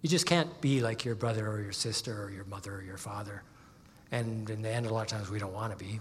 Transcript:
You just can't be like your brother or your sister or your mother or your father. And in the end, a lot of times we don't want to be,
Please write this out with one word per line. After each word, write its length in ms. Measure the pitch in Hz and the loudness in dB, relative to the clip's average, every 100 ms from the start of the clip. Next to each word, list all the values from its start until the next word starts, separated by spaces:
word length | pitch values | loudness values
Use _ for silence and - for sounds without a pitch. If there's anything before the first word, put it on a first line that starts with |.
You 60 | 160 | 6
just 160 | 170 | 4
can't 360 | - 175 185 - | 6 6 4 2
be 200 | 143 135 | 4 6
like 240 | 117 113 | 4 2
your 120 | 123 110 | -2 0
brother 340 | 117 110 107 | 2 2 0
or 100 | 107 | -2
your 120 | 101 | -4
sister 500 | 98 117 104 - 107 | -2 -2 -2 -2 -6
or 80 | 101 | -6
your 140 | 98 | -8
mother 320 | 95 98 98 98 | -8 -8 -8 -10
or 60 | |
your 140 | 95 95 | -10 -10
father. 460 | 107 101 101 101 - - - - - - - | -8 -6 -6 -8 -14 -20 -20 -20 -20 -20 -4
And 360 | 123 117 113 107 | -2 0 -2 -4
in 120 | 110 | -2
the 80 | 107 | 0
end, 160 | 113 117 | 0 2
a 80 | |
lot 80 | 113 | 0
of 160 | 107 110 | 0 -2
times 120 | 98 | -2
we 100 | 104 | -2
don't 120 | 98 | -4
want 240 | 98 110 98 | -2 -4 -4
to 80 | |
be, 140 | 95 110 | -6 -4